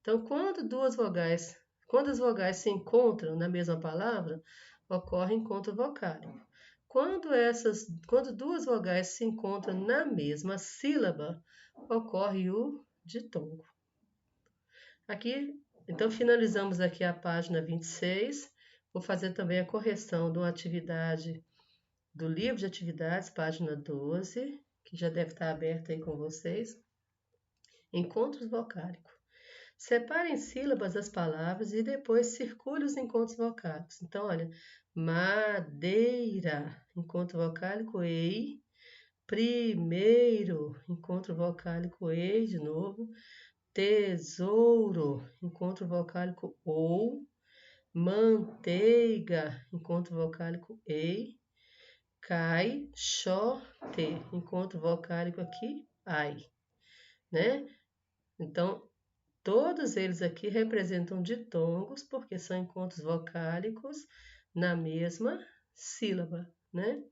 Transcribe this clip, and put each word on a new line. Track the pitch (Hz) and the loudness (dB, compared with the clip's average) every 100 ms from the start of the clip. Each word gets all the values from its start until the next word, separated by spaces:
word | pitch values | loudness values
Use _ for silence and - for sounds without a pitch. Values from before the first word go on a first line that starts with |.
Então, | - 226 | 2 2
quando | 226 285 381 370 233 | 2 0 0 0 -4
duas | 247 262 | 0 0
vogais, | 240 214 175 165 170 - - _ _ _ | 2 0 2 2 0 -2 -14 _ _ _
quando | 247 285 | 4 4
as | 247 | 2
vogais | 247 214 185 185 | 2 4 2 0
se | - | 0
encontram | 196 - 233 247 214 160 160 | 0 4 6 6 4 -2 0
na | 170 | 0
mesma | 175 175 165 | 0 0 0
palavra, | 165 160 214 226 165 160 - - - - _ | 0 -2 0 -2 -2 -6 -10 -20 -20 -20 _
ocorre | 180 180 180 185 | -4 -2 0 2
encontro | 220 220 202 196 | 0 0 -4 -4
vocálico. | 202 269 285 190 160 165 - - _ - _ _ | -2 -2 -2 -6 -6 -10 -16 -20 _ -20 _ _
Quando | 262 311 381 330 | 2 2 0 2
essas, | 269 233 233 226 208 - 170 - | 6 6 4 2 0 -4 -12 4
quando | 247 269 | 4 4
duas | 196 277 339 | -4 -2 -2
vogais | 302 233 180 180 180 | 2 2 4 0 0
se | - | -2
encontram | 226 220 196 196 190 185 196 | -2 0 -2 -2 -2 -2 2
na | 269 | 2
mesma | 302 214 147 151 160 196 | 2 0 0 -2 -2 -4
sílaba, | - - 277 294 208 160 151 170 _ - - - - | -6 -6 0 2 2 0 -6 -8 _ -20 -20 -20 -2
ocorre | 226 220 185 202 190 185 | -2 0 0 0 0 0
o | 196 269 285 - _ | 0 -2 -4 -12 _
ditongo. | 170 226 233 170 151 160 - _ _ _ _ _ _ _ _ _ _ - - - _ | -12 -10 -6 -8 -8 -12 -18 _ _ _ _ _ _ _ _ _ _ -20 -20 -20 _
Aqui, | 196 233 269 285 - _ _ - | -6 -4 -2 -4 -8 _ _ -12
então, | 170 220 | 0 0
finalizamos | 220 240 240 220 202 196 180 | 4 6 8 8 4 0 2
aqui | 180 170 | 0 2
a | 180 | -2
página | 170 175 170 170 165 | 0 -2 -2 0 0
vinte | 160 165 | 0 -4
e | - | -4
seis. | - 180 185 240 285 - _ - - _ | -4 -2 0 0 -2 -10 _ -20 -20 _
Vou | 180 | -10
fazer | 175 185 185 | -4 -2 -2
também | 180 180 180 | -2 0 0
a | 180 | 0
correção | 214 214 208 - 170 165 | 0 0 -2 -2 0 0
de | 165 | 0
uma | 175 | 0
atividade | 170 180 170 165 165 165 160 165 160 - _ _ _ _ _ _ | -2 -4 -4 -4 -2 -2 -2 -4 -10 -12 _ _ _ _ _ _
do | 147 160 | -8 -4
livro | 160 226 233 | 0 0 0
de | 190 | -4
atividades, | 180 170 165 160 180 190 | -6 -8 -4 -2 -2 -4
página | - 160 160 165 147 | -4 -4 -2 -4 -4
doze, | 143 143 143 170 190 240 277 285 _ _ | -6 -6 -2 -4 -4 -6 -8 -10 _ _
que | - 170 | -18 -4
já | 170 | -4
deve | 165 160 | -2 -4
estar | - 165 | -4 -4
aberta | 151 160 160 - | -2 -2 -4 -4
aí | 160 | -6
com | 160 147 | -4 -6
vocês. | 151 156 170 185 233 - _ _ _ _ _ _ _ _ _ _ _ | -6 -6 -6 -4 -6 -10 _ _ _ _ _ _ _ _ _ _ _
Encontros | 180 175 - 254 285 233 | -4 -2 0 -2 -2 -6
vocálicos. | 226 226 185 170 180 - _ _ _ - - - _ | -4 -4 -8 -8 -10 -18 _ _ _ -20 -20 -20 _
Separe | - 240 233 320 339 | 2 2 2 -2 0
em | 262 | -2
sílabas | - 254 277 240 196 185 | -4 -4 0 0 0 -2
as | 202 | -4
palavras | - 170 156 165 185 214 | -2 -2 0 -2 -2 -2
e | 214 | -2
depois | 226 277 - 233 233 | -2 -4 2 4 4
circule | - 233 - - 285 | 0 -8 -8 -6 -2
os | 285 269 | -2 -2
encontros | 240 233 226 226 | -2 0 -2 0
vocálicos. | 233 226 175 156 170 - | -4 -2 -8 -8 -10 -14
Então, | 175 202 208 | -8 -6 -2
olha, | 170 165 165 - - _ | -2 -4 -10 -20 -20 _
madeira, | - 160 165 180 202 214 202 156 143 170 202 233 247 233 196 170 147 147 - _ 180 | -4 0 2 2 2 2 0 -4 -4 0 4 4 2 -2 -2 -2 -2 -4 -10 _ -10
encontro | 165 180 175 175 | -6 -4 -4 0
vocálico, | 165 165 185 202 220 196 | -2 -2 -4 -4 -4 -2
ei. | 170 165 165 202 277 - _ _ - - - _ _ | -2 0 0 0 -4 -8 _ _ -20 -20 -20 _ _
Primeiro, | 202 233 240 233 190 170 170 208 240 247 220 190 165 151 123 - | 2 2 4 2 2 0 4 8 8 8 6 2 -2 -4 -8 -8
encontro | 170 - 185 190 | -10 -4 -4 -4
vocálico, | 165 175 170 175 170 175 - 170 | -2 -2 -2 -6 -4 -6 -6 -2
ei, | 165 175 214 226 | 0 2 2 2
de | 180 | -2
novo. | 151 156 196 202 226 - - - - _ _ | -2 -2 -4 -6 -10 -12 -20 -20 -20 _ _
Tesouro, | - 196 214 202 180 156 - 180 214 233 233 214 170 147 139 - _ | -2 4 4 4 0 -4 -4 2 6 8 8 6 2 0 -2 -6 _
encontro | 175 - 180 190 180 | -10 -4 -4 -4 -2
vocálico, | 175 175 175 180 180 - - | -2 -2 -4 -4 -6 -10 -10
ou. | - 156 160 175 226 285 - _ _ - - - _ | -4 0 2 2 2 -2 -12 _ _ -20 -20 -20 _
Manteiga, | 170 175 202 226 220 - - - 175 220 233 233 214 - 170 151 - - | 0 2 6 6 6 2 -6 -2 4 8 8 6 2 2 0 0 -6 -10
encontro | 175 165 175 175 170 | -12 -2 -2 -2 -2
vocálico, | 160 165 165 170 - 220 | -2 -2 -6 -6 -8 -18
ei. | - 156 160 196 - - _ _ _ _ - _ _ _ | -6 -2 0 -2 -4 -12 _ _ _ _ -20 _ _ _
Caixote, | - 170 165 165 196 285 285 - - - - 190 220 269 - - 127 - 156 - - | -4 -2 2 2 2 0 -8 -8 -4 -2 0 2 2 0 -6 -16 -10 -2 -2 -2 -6
encontro | 180 170 180 190 170 | -8 -4 -4 -4 -2
vocálico | 160 170 - 170 175 175 | 0 0 -2 -4 -4 -4
aqui, | 175 - 160 294 - _ | -8 -8 -8 -8 -12 _
ai, | - 156 147 147 - _ _ _ _ - - _ _ | -6 -2 -2 -4 -14 _ _ _ _ -20 -20 _ _
né? | 165 202 277 285 - _ _ _ _ _ _ | 2 4 2 -2 -16 _ _ _ _ _ _
Então, | 156 - 180 190 - _ _ _ _ _ | -8 0 0 0 -10 _ _ _ _ _
todos | - 208 311 349 269 202 | 2 4 4 0 -2 0
eles | 190 175 | -2 0
aqui | 175 170 208 | -2 -2 -2
representam | 214 220 220 185 185 175 190 | 0 2 2 0 0 -2 -2
ditongos, | 180 240 - 175 165 170 196 277 | -2 -4 -4 0 0 0 -4 -10
porque | - 262 262 185 | -8 -10 -8 -10
são | - 180 | -6 -4
encontros | 180 - 180 175 | -4 -6 -8 -6
vocálicos | 151 165 165 170 160 170 202 220 269 294 - - - - _ | -2 -2 -2 -6 -4 -4 -4 -8 -10 -12 -16 -20 -20 -20 _
na | 175 175 170 | 0 0 2
mesma | 160 160 170 170 233 349 - _ _ | 0 0 -2 0 -2 -2 -10 _ _
sílaba, | - - - 214 185 170 170 175 _ _ | -18 -14 -4 -2 0 -2 -6 -10 _ _
né? | 180 202 294 - | -4 -2 -2 -6